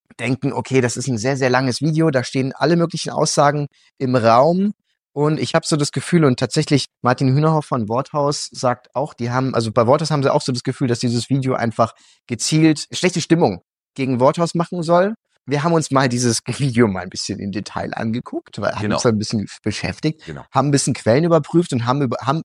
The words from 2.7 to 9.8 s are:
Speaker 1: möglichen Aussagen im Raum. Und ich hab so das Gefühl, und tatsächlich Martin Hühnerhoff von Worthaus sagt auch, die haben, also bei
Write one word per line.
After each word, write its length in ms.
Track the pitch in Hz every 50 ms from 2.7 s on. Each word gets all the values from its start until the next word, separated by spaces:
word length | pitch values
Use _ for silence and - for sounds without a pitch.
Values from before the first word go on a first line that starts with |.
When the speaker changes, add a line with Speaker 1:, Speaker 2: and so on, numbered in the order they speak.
| 170
Speaker 1:
möglichen 340 | 170 170 165 - 160 - -
Aussagen 560 | 123 143 151 - - 156 143 147 143 147 143 - _ _ _ _ _ -
im 180 | 139 127 127
Raum. 560 | 123 110 113 113 123 139 165 175 185 196 208 - _ _ _ _ _ _ _
Und 260 | - 143 147 156 156 -
ich 160 | 127 - -
hab 120 | 160 -
so 100 | - 165
das 160 | 143 147 -
Gefühl, 320 | - 135 - - 175 170 151
und 140 | 131 123 -
tatsächlich 480 | 131 123 - 156 151 - 147 135 - - _ -
Martin 320 | - 120 127 - 143 131 131
Hühnerhoff 320 | 147 156 160 160 151 -
von 200 | - 147 120 107 101
Worthaus 580 | 117 131 143 - - 147 143 143 147 - - -
sagt 360 | - - 135 123 120 - _ _ -
auch, 180 | 123 147 -
die 180 | - - 117 120
haben, 240 | 123 127 131 131 113
also 160 | 120 113 110
bei 160 | - 123